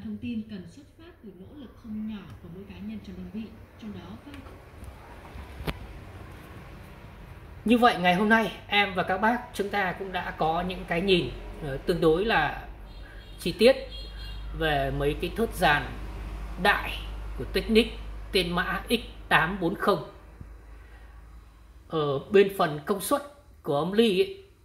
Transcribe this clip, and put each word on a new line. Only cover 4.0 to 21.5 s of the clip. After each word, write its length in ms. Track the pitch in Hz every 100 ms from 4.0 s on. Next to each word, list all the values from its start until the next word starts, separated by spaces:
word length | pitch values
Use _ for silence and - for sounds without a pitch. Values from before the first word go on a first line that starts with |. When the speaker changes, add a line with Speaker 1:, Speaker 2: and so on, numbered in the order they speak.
| 165 226 285
Speaker 1:
vai 100 | 285 269 - - - - - - - - - - - - - - - - - - - - - - - - - - - - - - - 208
Speaker 2:
Như 120 | 240
vậy, 180 | 240 175
ngày 160 | 180 175
hôm 140 | 214
nay 220 | 226 202 - -
em 260 | 202 202
và 100 | 185
các 140 | 170 190
bác 240 | 220 240 -
chúng 160 | - 202
ta 260 | 202 185 165
cũng 120 | 196
đã 200 | 180 185
có 300 | 180 160 165
những 240 | 180 180 -
cái 140 | 175
nhìn, 280 | 196 175 127 - - -
ờ, 140 | 151 135
tương 240 | - 165
đối 240 | 165 160 220
là 420 | 185 143 - - - - - - - - -
chi 120 | 180
tiết 240 | 170 226 269 - - - - - - - 156
về 340 | 160 143 139 139
mấy 180 | 143 147
cái 100 | 180 170
thớt 180 | 226 -
dàn 280 | 170 147 135 - - - - - - -
đại 280 | 180 92 - - - - - -
của 80 | 127
Technic 340 | 196 - 220 233 - - - -
tên 200 | 196 170
mã 300 | 175 185 190 -
X 100 | 240 - - -
tám 300 | 165 160 196
bốn 160 | 170 -
không. 280 | - 175 - - - - - - - - - - - - - - -